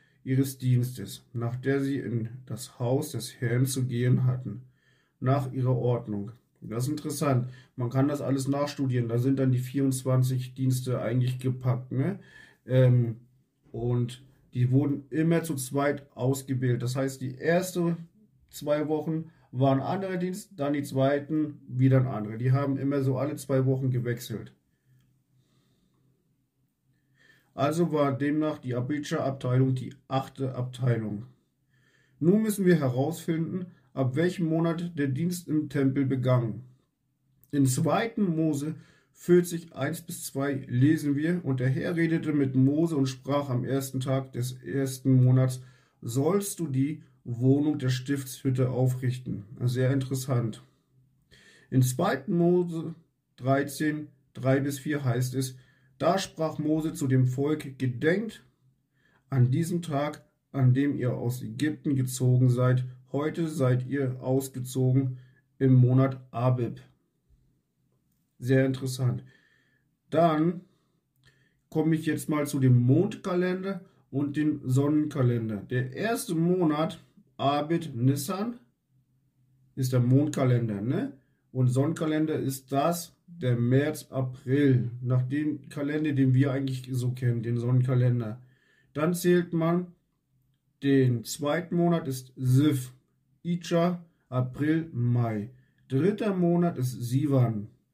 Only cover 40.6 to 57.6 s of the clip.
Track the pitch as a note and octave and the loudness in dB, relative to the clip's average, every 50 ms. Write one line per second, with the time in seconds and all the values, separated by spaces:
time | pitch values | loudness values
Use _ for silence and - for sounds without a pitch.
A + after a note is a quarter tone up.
40.6 | - - A#2+ B2 C3 D3+ D#3+ D#3+ D3 C#3+ C#3 C#3+ D#3 E3 F3+ F3+ - C3+ C3+ B2+ | -6 -2 2 4 4 6 4 4 2 -2 -2 0 0 -2 -2 -2 -2 -2 -2 0
41.6 | B2+ C3 C3+ E3+ - - F3 E3 E3 E3 E3 E3 - D3+ D3 D3 C#3 C3 B2+ C3 | 0 0 0 0 -2 -2 -2 0 0 0 0 0 0 0 0 0 0 2 4 4
42.6 | C3 C3+ D3 D#3 E3+ E3 D#3+ C#3 C3+ C3 - - - C3+ C#3 C#3+ C#3 C3 B2+ B2 | 4 4 4 2 0 0 0 0 -2 -2 -4 -6 -6 -2 -2 -2 -2 -2 -2 -2
43.6 | - - C3 C3+ C3 - - C3 B2+ C3 C3 C3+ C3 - - B2 B2 B2+ - - | -2 -2 -2 -4 -4 -4 -6 -6 -2 -2 -2 -2 -4 -4 -6 -6 -6 -6 -8 -10
44.6 | - - F#2 C#3 C#3 C3 C3 - - C3+ C3 C3 B2 B2+ B2+ C3 C3 C3 - - | -8 -6 -4 -2 -2 -2 -4 -2 2 4 6 6 6 6 6 4 4 2 0 -4
45.6 | - - - _ _ _ _ _ - A#2 A2+ C3+ C#3 D#3+ F#3+ G3+ G3+ - - - | -12 -18 -20 _ _ _ _ _ -8 -4 -2 0 2 2 2 0 0 -2 -6 -6
46.6 | E3+ C#3+ C3 C3 C3+ D3 D#3+ - - _ _ _ - B2+ A#2 A2+ B2 C3 C3+ D3 | -4 -2 0 0 0 -2 -2 -8 -14 _ _ _ -12 -10 -4 2 4 4 4 4
47.6 | D3 D#3 D3+ - B2+ B2+ B2+ - - C#3+ C#3+ C3+ - - - - - C3+ C3 B2+ | 4 0 0 0 -2 -2 -2 -2 -2 -4 -4 -4 -4 -8 -10 -4 -2 -2 0 0
48.6 | C3 A#2+ - B2 C3 C3 B2+ - C3 B2 B2 - - A#2+ A2 G2+ - - - - | 0 0 2 2 2 2 0 0 -2 -4 -4 -4 -6 -8 -8 -8 -10 -12 -8 -4
49.6 | A#2+ B2 A#2+ B2+ C3 B2+ C#3 C3+ B2+ - C#3 B2+ - - C3 A#2+ A2+ A2 G#2+ - | -2 -2 0 2 2 2 2 0 0 -2 -4 -4 -2 -2 -2 0 -2 -2 -6 -10
50.6 | - _ _ _ _ _ _ _ _ _ _ _ _ _ _ - _ - _ _ | -16 _ _ _ _ _ _ _ _ _ _ _ _ _ _ -20 _ -20 _ _
51.6 | _ - - C3 B2+ B2+ - - F3 G#3+ B3 - - G#3+ F3 E3+ E3+ F3 F3+ F3+ | _ -2 2 2 2 2 2 0 0 0 -2 -2 -4 -2 0 2 4 4 4 2
52.6 | F3 F3 E3 E3 E3 E3+ E3+ - _ _ _ _ _ _ _ - A#2+ C3 C3+ C#3 | 2 -2 -4 -8 -8 -8 -12 -14 _ _ _ _ _ _ _ -4 0 0 2 2
53.6 | C#3+ C#3 - - D#3 D3+ D3+ D3+ D3+ - _ _ _ _ - - B2 C3 C3+ C#3 | 0 -2 -4 -4 -2 -2 -2 -4 -8 -12 _ _ _ _ -12 -4 0 2 2 2
54.6 | C3+ D3 C3+ - - D3+ D3 C#3+ C#3 B2+ A#2+ B2+ B2+ - - C3+ C3 - - - | 0 -2 -4 -6 -6 -4 -4 -2 -2 -2 0 0 -2 -2 -2 -4 -4 -4 -8 -14
55.6 | - _ _ _ _ _ _ - C#3+ D#3+ F3+ G3 - - - - D#3+ D#3 D#3 - | -20 _ _ _ _ _ _ -2 0 2 2 0 -2 -6 -6 -4 -4 -4 -4 -2
56.6 | D3 D3+ D#3 D#3+ D3+ D#3+ - - C#3+ B2+ C3 C3 C3 B2+ - C#3 C#3 D3 D#3 D3+ | -2 0 0 0 0 -2 -4 -2 0 2 4 4 4 2 2 0 0 0 -2 -2